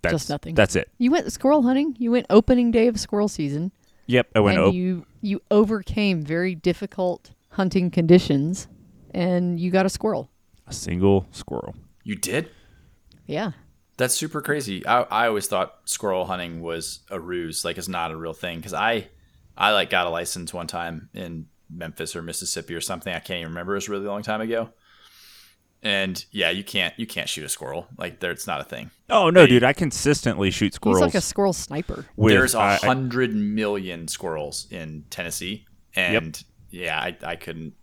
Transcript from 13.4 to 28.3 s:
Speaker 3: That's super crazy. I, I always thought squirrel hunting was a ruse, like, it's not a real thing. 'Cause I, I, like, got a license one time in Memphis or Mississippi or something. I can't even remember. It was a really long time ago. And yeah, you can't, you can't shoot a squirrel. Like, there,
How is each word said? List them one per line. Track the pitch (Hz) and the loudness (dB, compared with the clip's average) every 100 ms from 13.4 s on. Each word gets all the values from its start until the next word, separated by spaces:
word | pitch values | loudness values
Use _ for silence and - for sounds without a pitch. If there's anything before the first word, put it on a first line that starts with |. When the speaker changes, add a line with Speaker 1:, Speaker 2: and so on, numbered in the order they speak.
| 208 - - _ _ - | -4 -8 -18 _ _ -4
Speaker 3:
That's | 127 | -2
super | - 156 156 | -2 -4 -6
crazy. | 143 147 127 95 - | -4 -4 -4 -6 0
I, | 120 | 0
I | - 107 117 | 2 0 0
always | 107 95 | 0 -2
thought | 98 92 - | -2 -4 -8
squirrel | - - 107 92 90 | -10 -6 -2 -2 -2
hunting | 92 87 82 | -4 -6 -8
was | 82 82 80 - _ | -8 -8 -8 -14 _
a | 98 | -12
ruse, | 82 87 82 78 | -8 -8 -6 -6
like, | 87 85 | -6 -8
it's | 87 | -8
not | 90 82 | -6 -6
a | 80 | -6
real | 82 | -10
thing. | 80 87 82 | -8 -10 -10
'Cause | 80 | -10
I, | 87 107 117 95 - _ _ _ - | -2 -2 -2 -6 -20 _ _ _ -2
I, | 98 | 2
like, | 104 87 | 2 2
got | 95 87 | 0 0
a | |
license | 82 87 92 82 | -2 -6 -8 -10
one | 90 85 | -10 -10
time | 90 85 82 - | -8 -8 -10 -14
in | 98 90 82 80 _ _ | -14 -12 -12 -14 _ _
Memphis | 82 82 - 80 87 | -14 -14 -10 -10 -8
or | |
Mississippi | 82 82 90 - 78 | -10 -10 -8 -8 -8
or | 85 | -8
something. | 78 90 95 | -8 -8 -8
I | 85 | -8
can't | - 90 | -8 -8
even | 82 | -8
remember. | 85 87 | -10 -6
It | 98 | -6
was | 98 | -4
a | |
really | 101 101 | -6 -6
long | 101 | -8
time | 107 107 | -6 -6
ago. | 110 113 110 _ _ _ _ _ - - - _ _ _ | -2 -4 -6 _ _ _ _ _ -20 -20 -20 _ _ _
And | 110 98 95 90 - | -4 -2 -2 -6 -10
yeah, | 104 85 | -2 -2
you | 92 | -2
can't, | 98 101 87 - | -4 -4 -4 -4
you | 113 | -10
can't | - - | -8 -8
shoot | - | -8
a | 73 | -8
squirrel. | - 65 78 - - | -8 -8 -10 -12 -10
Like, | 87 80 | -12 -6
there, | 90 | -8